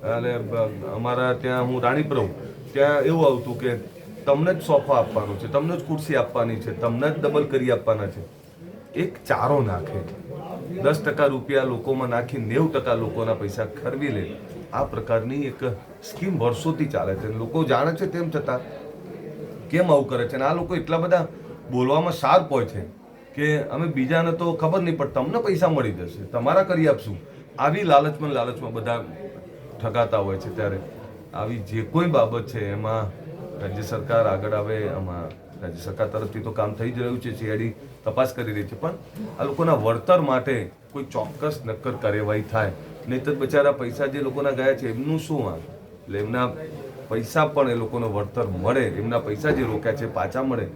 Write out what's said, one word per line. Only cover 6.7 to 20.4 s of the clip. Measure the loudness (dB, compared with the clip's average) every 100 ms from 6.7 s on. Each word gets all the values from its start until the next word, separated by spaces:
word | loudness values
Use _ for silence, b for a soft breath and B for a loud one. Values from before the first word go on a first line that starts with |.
| -2
તમને | 0 2 2
જ | 2
ડબલ | 2 2
કરી | 2 2 2
આપવાના | 2 2 2 0
છે. | -6 -12 -16 -20 -20 -18 -16 -10
એક | -4 -4 -4
ચારો | 0 2 4 4
નાખે, | 2 0 -4 -6 -8 -10 -12 -12 -10 -10 -8 0
દસ | 2 2
ટકા | 0 4 2
રૂપિયા | 2 2 2
લોકોમાં | 2 -2 0 0 2
નાખી | 0 -2 -4
નેવું | 0 2 2
ટકા | 2 2
લોકોના | 0 0 -2 0
પૈસા | 0 -2 -4
ખરવી | -6 -4 -6 -2 -2
લે, | -2 -4 -8 -12 -14 -6
આ | -2
પ્રકારની | -2 -4 0 0 0 -2 -4
એક | -2 -4 -4 -10 -18
સ્કીમ | -16 -6 -2 2
વર્ષોથી | 2 2 -2 0 0
ચાલે | 0 -2
છે. | -2 -4
લોકો | -4 -2 0
જાણે | 2 2 2
છે | 0 -2
તેમ | -2 -2
છતાં | -2 -2 -4 -4 -12 -14 -14 -14 -12 -12 -12 -12 -12 -2
કેમ | 2 6
આવું | 6 4
કરે | 0 -2
છે? |
અને | 0